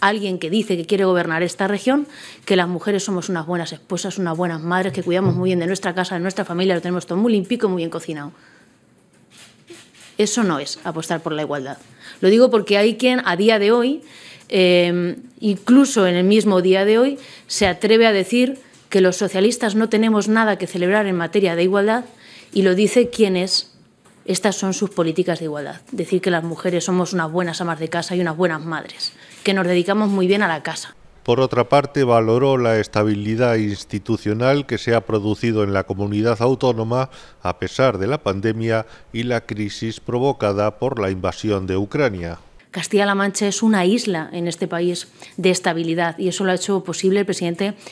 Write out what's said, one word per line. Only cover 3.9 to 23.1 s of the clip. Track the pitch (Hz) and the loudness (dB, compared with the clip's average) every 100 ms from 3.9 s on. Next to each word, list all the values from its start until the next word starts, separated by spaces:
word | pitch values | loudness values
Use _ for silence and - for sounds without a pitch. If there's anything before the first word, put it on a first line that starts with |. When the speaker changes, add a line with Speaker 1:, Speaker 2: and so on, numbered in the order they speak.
| 175 196 202 | -6 -6 -4
Speaker 1:
unas | 180 160 | -4 -2
buenas | 180 165 | -2 -2
madres, | 165 185 190 | -2 0 0
que | - | -4
cuidamos | 175 175 202 | -2 2 2
muy | 175 185 | 0 0
bien | 180 | 0
de | 170 | -2
nuestra | 190 190 | -2 -2
casa, | 175 180 | -2 -4
de | 180 | -4
nuestra | 185 190 | -4 -4
familia, | 180 175 190 175 | -6 -2 0 0
lo | |
tenemos | 175 180 | -2 -6
todo | - 175 | -4 -2
muy | 233 | 2
limpico, | 208 185 240 202 | 0 0 -2 -2
muy | 185 | -2
bien | 165 | -4
cocinado. | 160 - 147 147 - _ _ _ _ _ _ _ _ _ - - _ _ - - _ - - | -8 -10 -10 -12 -16 _ _ _ _ _ _ _ _ _ -20 -20 _ _ -20 -20 _ -14 -2
Eso | 208 240 | -2 0
no | 202 147 | 0 -2
es | 143 - | -6 -8
apostar | 170 160 160 165 | -8 -8 -6 -6
por | 165 | -4
la | 151 | -4
igualdad. | 151 143 131 135 - - - - | -4 -6 -8 -12 -18 -20 -20 0
Lo | 185 | 4
digo | 226 254 | 6 6
porque | 226 202 202 | 4 2 2
hay | 214 226 | 2 2
quien | 254 254 | 0 2
a | 190 175 | 0 2
día | 214 220 | 2 4
de | 202 | 4
hoy, | 240 247 311 - - - - - | 2 2 -4 -10 -20 -20 -20 -4
eh, | 190 180 175 175 175 175 - - - | 2 4 6 4 0 -2 -6 -14 -4
incluso | 214 190 - 254 269 226 185 | -2 -2 6 6 6 4 2
en | |
el | 175 | 4
mismo | 185 214 208 185 | 4 4 4 4
día | 180 190 | 4 4
de | 202 220 | 4 4
hoy, | 269 277 - - - | 2 0 -12 -20 -10
se | - 196 | 0 0
atreve | 175 208 226 226 | 0 2 6 6
a | |
decir | 196 185 240 247 269 - - _ | 4 2 2 2 -2 -14 -20 _
que | 196 | 4
los | 185 180 | 4 2
socialistas | 202 190 208 240 226 | -2 2 0 2 0
no | 208 226 | 0 0
tenemos | 214 220 214 208 | 2 2 2 2
nada | 220 220 196 | 2 2 0
que | 175 | -4
celebrar | 180 180 214 202 | -2 0 2 0
en | 180 | -2
materia | 165 208 190 170 | 0 2 2 2
de | |
igualdad | 185 202 202 233 240 - - - - | 2 2 2 0 -4 -18 -20 -20 -4
y | 208 | 2
lo | 190 180 | 2 4
dice | 208 247 240 | 4 4 2